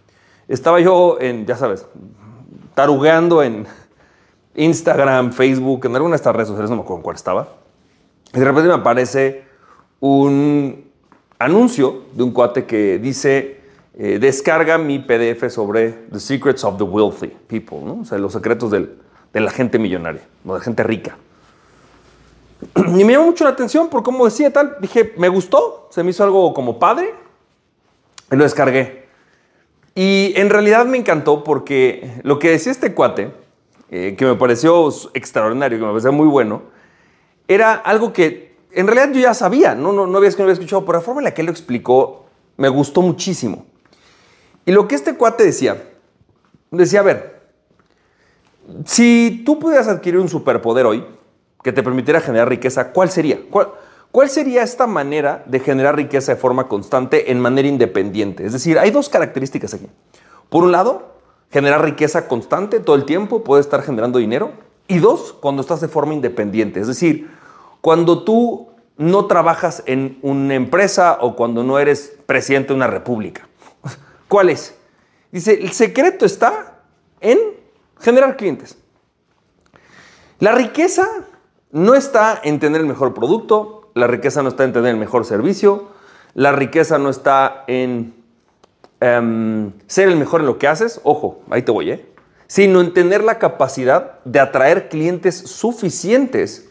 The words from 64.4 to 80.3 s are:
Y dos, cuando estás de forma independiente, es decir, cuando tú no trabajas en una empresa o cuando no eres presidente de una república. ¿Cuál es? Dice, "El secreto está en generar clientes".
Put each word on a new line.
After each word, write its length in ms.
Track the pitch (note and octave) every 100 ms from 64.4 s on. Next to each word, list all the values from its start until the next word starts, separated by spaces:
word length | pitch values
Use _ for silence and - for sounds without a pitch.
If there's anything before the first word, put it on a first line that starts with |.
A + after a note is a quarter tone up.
| A#3 - _ _ _
Y 140 | F3+
dos, 320 | F#3+ E4+ -
cuando 300 | - C#3+ C#3
estás 180 | C3 E3
de 80 | D#3
forma 260 | D#3+ C#3+
independiente, 640 | D3+ B2 A#2+ G#2 G#2 G#2+ F#2
es 80 | B2+
decir, 420 | B2+ E3+ - - - - - _ _
cuando 420 | - D#3+ E3+ E3+
tú 460 | E3+ A3+ A#3+ - - _ _ -
no 300 | D#3+ F#3+ -
trabajas 560 | F3+ D#3+ D#3+ F3 D#3+ -
en 340 | C3 C3+ C3
una 320 | C#3 C#3 C#3
empresa 640 | C3+ A#2+ F3 G3 - F3+ -
o 140 | B2
cuando 300 | A2 A#2 A#2
no 160 | B2 C#3
eres 320 | C#3+ C#3+ - - -
presidente 420 | C3+ - C#3 C3+
de 60 |
una 120 | C3+ B2
república. 640 | G2 - A#2 F#2 - - _ - _ C#3 - - _ _
¿Cuál 220 | G3+ F#3
es? 260 | C3+ - - _ _ _ _ _
Dice, 220 | F3+ E3+
"El 180 | G#3+ F#3
secreto 520 | - A3 F3+ E4+ F#4+
está 580 | G#3 - A#3+ G#4+ - _ _ _ _ _
en 160 | G3+ D4+ A4 - _ _ _ _
generar 380 | - B3 C4+ C4+
clientes". 420 | G3 C3 - - _ _ _ _ _ _ _ _ _ _ _ _ - _ _